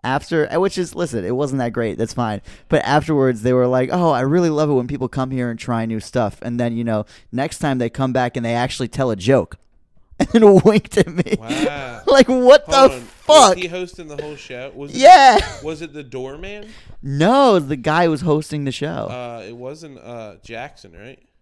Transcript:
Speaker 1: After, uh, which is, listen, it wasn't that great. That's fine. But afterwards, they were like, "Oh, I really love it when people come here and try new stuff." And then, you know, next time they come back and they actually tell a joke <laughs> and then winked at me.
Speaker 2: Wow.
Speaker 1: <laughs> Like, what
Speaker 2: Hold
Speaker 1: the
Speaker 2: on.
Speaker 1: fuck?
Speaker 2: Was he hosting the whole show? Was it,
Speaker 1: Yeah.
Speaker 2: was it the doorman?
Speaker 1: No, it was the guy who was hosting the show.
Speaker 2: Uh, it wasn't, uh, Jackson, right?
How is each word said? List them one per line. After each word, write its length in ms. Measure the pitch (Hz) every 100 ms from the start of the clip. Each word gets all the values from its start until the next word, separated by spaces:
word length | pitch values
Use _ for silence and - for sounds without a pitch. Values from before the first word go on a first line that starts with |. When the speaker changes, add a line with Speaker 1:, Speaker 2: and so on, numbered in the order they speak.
Speaker 1:
After, 460 | 120 139 - 165 151
uh, 60 | 165
which 180 | 196 190
is, 180 | 175 -
listen, 300 | 170 117 90
it 100 | 123
wasn't 220 | 143 135
that 140 | 120
great. 240 | 113 113 92
That's 160 | 113
fine. 280 | - 117 104 - - _
But 140 | 156 -
afterwards, 560 | 147 147 151 131 117
they 100 | 117
were 160 | 127 123
like, 220 | 127 127
"Oh, 200 | 180 170
I 100 | 131
really 300 | 135 170 170
love 180 | 151 151
it 40 |
when 140 | 135 123
people 220 | 139 127
come 220 | - 131
here 180 | 131 123
and 100 | 117
try 260 | - 117 113
new 140 | 110
stuff." 400 | - 127 107 -
And 160 | - 120
then, 180 | 120 117
you 60 |
know, 220 | 117 107 104 - _
next 260 | 120 135 -
time 180 | 151 131
they 100 | 117
come 240 | - 135
back 240 | 127 123 135
and 80 | 117
they 80 |
actually 340 | 117 120 - 123
tell 220 | - 131
a 40 | 104
joke 400 | 92 131 120 - _ _ _
<laughs> 300 | _ _ -
and 100 | -
then 300 | 233 214 190
winked 340 | 220 208 - -
at 100 | 175
me. 280 | 165 - -
Speaker 2:
Wow. 440 | 226 311 311 285 262
Speaker 1:
<laughs> 160 | - -
Like, 220 | 359 254
what 340 | 254 247 294 -
Speaker 2:
Hold 240 | 269 269
Speaker 1:
the 40 | 127
Speaker 2:
on. 60 |
Speaker 1:
fuck? 540 | 233 - - 302 226 185
Speaker 2:
Was 80 |
he 40 | 180
hosting 400 | 180 180 - 160
the 80 | 147
whole 220 | 151 147
show? 340 | - 123 135 -
Was 200 | 143 -
it, 40 |
Speaker 1:
Yeah. 400 | 277 359 269 233 - -
Speaker 2:
was 200 | 151 156
it 100 | 165
the 120 | 147
doorman? 680 | 135 127 131 143 190 208 214 - - -
Speaker 1:
No, 460 | - 139 170 269 269
it 40 | 190
was 120 | 135
the 80 | 143
guy 300 | 123 156 175
who 60 |
was 100 | 151
hosting 420 | 160 151 156 151
the 80 | 139
show. 360 | 123 143 165 104
Speaker 2:
Uh, 340 | 123 123 117 98
it 100 | 117
wasn't, 400 | 127 156 165 131
uh, 360 | 107 120 110 90
Jackson, 520 | - 113 139 - 98 85
right? 220 | 110 131 _ _